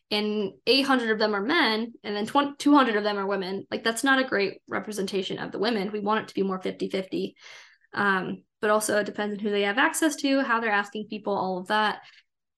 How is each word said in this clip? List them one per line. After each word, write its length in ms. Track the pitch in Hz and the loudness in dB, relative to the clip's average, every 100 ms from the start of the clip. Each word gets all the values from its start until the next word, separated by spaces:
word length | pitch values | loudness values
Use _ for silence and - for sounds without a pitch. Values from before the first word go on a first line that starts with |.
| _ | _
and 400 | 208 214 214 196 - - | -2 -2 -2 -4 -4 2
eight 180 | 269 269 | 2 4
hundred 260 | 254 226 | 2 2
of 60 | 214 | 2
them 160 | 240 | 2
are 80 | 202 | 0
men, 520 | 214 339 240 220 233 - | 0 2 2 0 -4 -8
and 100 | 214 | -6
then 120 | 208 220 | -4 0
twen-, 300 | 285 285 277 | 0 0 0
two 180 | 285 294 | 6 6
hundred 220 | 247 208 | 6 2
of 80 | 208 | 0
them 120 | 202 | -2
are 80 | 196 | -2
women, 400 | 196 185 196 - | -2 -4 -6 -6
like, 140 | 214 226 | -4 -2
that's 180 | 226 | 0
not 160 | 277 262 | 2 2
a 80 | 262 | 2
great 340 | 202 196 - - | 0 0 -4 -6
representation 720 | 208 196 208 190 196 185 - | -6 -4 -6 -2 -2 -4 -6
of 140 | - | -6
the 60 | - | -2
women. 340 | 208 220 190 | 0 0 -2
We 80 | 214 | -4
want 220 | 208 220 | 0 -2
it 40 | 208 | -2
to 80 | - | -2
be 80 | |
more 180 | 190 185 | -2 -2
fifty-fifty. 720 | 190 185 190 190 190 175 196 - - - - _ _ | -6 -6 -4 -4 -4 -6 -6 -8 -20 -20 -20 _ _
Um, 500 | - 202 190 180 190 - _ | -2 0 0 -2 -8 -12 _
but 80 | 214 | 2
also 280 | 214 214 208 | 2 2 0
it 60 | 208 | 0
depends 320 | 208 208 208 | -4 -4 -4
on 20 | |
who 120 | 208 | -2
they 100 | 202 | 0
have 160 | 202 214 | 0 2
access 400 | 311 311 320 302 | 2 2 0 2
to, 240 | 277 269 | 2 2
how 180 | 262 233 | 2 0
they're 100 | 233 | 2
asking 380 | 202 202 214 214 | 0 -2 -8 -8
people, 260 | 214 208 | -8 -4
all 260 | 196 185 185 | -2 -2 -4
of 80 | 185 | -2
that. 340 | 214 214 - - - _ _ _ | 0 0 -2 -10 -20 _ _ _